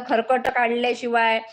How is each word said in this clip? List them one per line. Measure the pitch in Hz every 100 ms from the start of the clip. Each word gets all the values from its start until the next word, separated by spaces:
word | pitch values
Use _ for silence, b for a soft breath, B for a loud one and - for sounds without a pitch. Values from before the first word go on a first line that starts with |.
| 247
खरकट | 233 226 254 254
काढल्याशिवाय, | 254 233 240 247 240 247 233 226 220 220